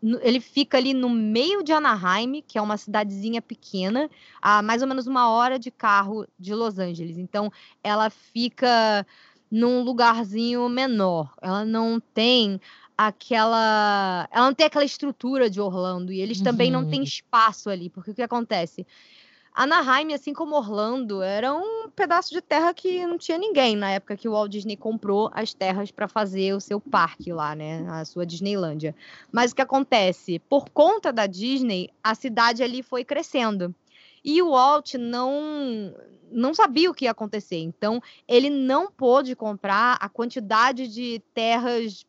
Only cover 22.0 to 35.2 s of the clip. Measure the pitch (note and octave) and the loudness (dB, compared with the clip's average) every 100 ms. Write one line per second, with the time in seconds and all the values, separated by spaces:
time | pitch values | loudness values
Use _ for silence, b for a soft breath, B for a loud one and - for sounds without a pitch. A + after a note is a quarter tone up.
22 | F#4 E4+ F4+ E4 - D4 E4+ E4+ F#4 F4+ | 0 0 0 -10 -2 2 2 0 -4 -2
23 | F4 F4 - E4 G#4+ D#4+ B3+ G#3 G3+ G3 | -4 -6 -4 -2 0 2 2 2 -2 -4
24 | - G3+ A#3 G#3+ G#3 G#3 G3+ G3+ A3 A3 | -6 -8 -4 -2 -2 -4 -8 -8 -6 -6
25 | G#3 G3+ G#3+ - G#3+ - F#3+ F#3+ G3+ - | 0 0 0 -2 -8 -4 -2 -2 -6 -6
26 | G#3 - G#3 F#3+ F#3+ G3 - G#3 A#3+ G3+ | -4 -2 -2 -2 -2 -2 -4 -8 0 2
27 | E3 - F#3+ E3+ D3 D3+ D3+ D#3+ F3 D#3+ | 2 -2 -10 -6 -4 -6 -8 -8 -8 -8
28 | D#3+ - F3 E3 G3 G3+ E3+ D3+ D3+ D3 | -10 -6 -6 -4 -4 -2 -4 -4 -6 -8
29 | B B B A#3 B3 A#3+ C4+ C4+ C4+ A#3+ | B B B 0 0 2 0 0 2 4
30 | F#3 F3+ - E3+ _ C#4 - - D#4 G#4+ | 4 0 -4 -8 _ 0 0 4 6 6
31 | F4+ A#3 G3+ F#3 A3+ C4+ B3+ F#3+ F3+ _ | 0 0 -2 -2 -2 0 0 -2 -6 _
32 | A3 A3 C4+ A3+ A#3 A#3 B3+ B3 - B3 | -4 -2 -4 2 2 2 -2 -4 -8 -8
33 | - C#4+ E4 C#4+ A#3 G3+ F3+ F3+ _ b | -4 -4 -2 -2 0 -2 -6 -8 _ b
34 | b b - D#4 F4+ C4 C4 D4+ C#4+ C4 | b b 0 2 4 6 6 4 0 -8
35 | A#3+ A#3+ | -6 -4